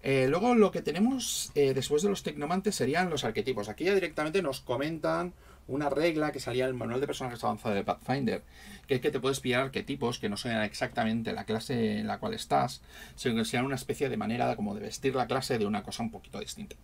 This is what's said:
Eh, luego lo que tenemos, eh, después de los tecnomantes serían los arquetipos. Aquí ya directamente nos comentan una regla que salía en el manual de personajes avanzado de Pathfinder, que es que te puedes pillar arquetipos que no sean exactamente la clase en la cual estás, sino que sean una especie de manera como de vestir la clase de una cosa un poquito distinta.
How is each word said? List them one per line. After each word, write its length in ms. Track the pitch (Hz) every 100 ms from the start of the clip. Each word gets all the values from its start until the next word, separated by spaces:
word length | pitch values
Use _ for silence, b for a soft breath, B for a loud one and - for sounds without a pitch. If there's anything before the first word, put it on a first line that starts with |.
Eh, 240 | 135 135 131
luego 260 | 165 233 240
lo 160 | 190
que 100 | 170
tenemos, 680 | - 180 226 269 - - -
eh, 200 | 147 139
después 280 | 135 127 147
de 80 | 202
los 140 | 190
tecnomantes 520 | - 147 147 185 208 -
serían 340 | 127 160 180
los 140 | 147
arquetipos. 460 | 120 110 110 117 104
Aquí 140 | 104
ya 100 | 170
directamente 480 | 196 170 151 156 190
nos 180 | 156 131
comentan 720 | - 120 151 160 160 165 175 - B B -
una 220 | 135 147
regla 420 | 143 170 156 151
que 80 | 139
salía 240 | 127 123
en 60 | 131
el 60 | 127
manual 240 | 113 123
de 80 | 139
personajes 360 | 139 131 117
avanzado 320 | 117 110 113 101
de 80 |
Pathfinder, 600 | 98 - - 135 117 95 - B B B -
que 80 | 127
es 60 |
que 100 | 147
te 80 | 135
puedes 200 | 127 135
pillar 220 | 127 123
arquetipos 560 | 135 104 - 139 120 120
que 100 | 104
no 100 | 104
sean 260 | 120 110
exactamente 680 | 104 - 120 120 113 117 113
la 120 | 110 107
clase 540 | 110 - 123 110 107
en 80 | 107
la 100 | 104
cual 160 | 110
estás, 480 | 110 - 143 - - B B B -
sino 200 | 127 113
que 100 | 113
sean 200 | 123 135
una 100 | 131
especie 340 | - - 139
de 80 | 117
manera 380 | 107 120 123 113
como 180 | 104
de 80 | 104
vestir 320 | 107 - 135
la 140 | 131 117
clase 320 | 127 - 120
de 80 | 101
una 160 | 104
cosa 180 | 101 -
un 80 | 117
poquito 300 | 98 - 104
distinta. 360 | 104 - 104 -